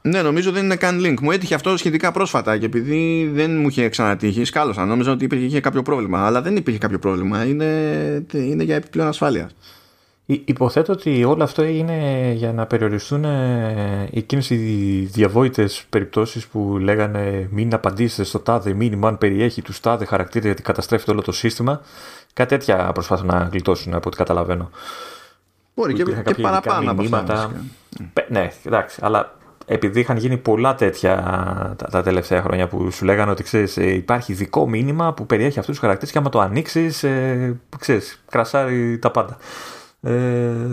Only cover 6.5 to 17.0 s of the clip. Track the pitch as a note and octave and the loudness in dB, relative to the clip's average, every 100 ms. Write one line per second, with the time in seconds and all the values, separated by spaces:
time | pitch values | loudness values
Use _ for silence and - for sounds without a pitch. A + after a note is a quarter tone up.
6.5 | G3+ D#3+ A2 G#2+ F#2+ G2+ F#2 F#2+ G#2 A#2 | 0 0 0 0 0 0 0 0 0 0
7.5 | D3 D#3 D#3 D#3 D3+ D3 D3 E3 D3+ B2+ | 0 0 0 -2 -2 -2 -4 -4 -4 -2
8.5 | D3+ D#3+ D3+ - D#3+ D#3 D3+ D3+ G#2+ D#2+ | 0 0 -2 -2 -2 -2 0 0 0 -4
9.5 | - - - _ _ _ _ - C#3 - | -12 -20 -20 _ _ _ _ -4 -2 0
10.5 | A#2+ B2+ - - F#3+ D#3+ C3 A#2+ D#3 D3+ | 2 2 2 2 0 2 4 4 4 2
11.5 | - D#3 D#3 E3 D#3+ C#3+ C3 B2+ A#2 A#2 | 2 0 0 -2 0 0 0 0 0 0
12.5 | A2+ A2+ A#2 G#2+ G#2 - C#3+ D3+ C#3 B2+ | -2 0 0 2 0 -2 -2 0 0 0
13.5 | A#2+ A2 G#2+ G2+ G2+ G2 A2+ G#2+ C#3 B2+ | 0 0 -2 -2 -2 -2 -4 -2 -2 0
14.5 | A#2 A2 G#2 G2 G2 F#2+ G#2 G2+ A2+ C3 | 0 2 0 2 0 0 2 4 6 4
15.5 | B2+ G#2 - - A2 F#2 - A2+ A#2 - | 4 0 -2 -2 0 0 0 0 -4 -8
16.5 | G#2+ G2+ G2 F#2+ G#2+ | -4 -2 0 2 2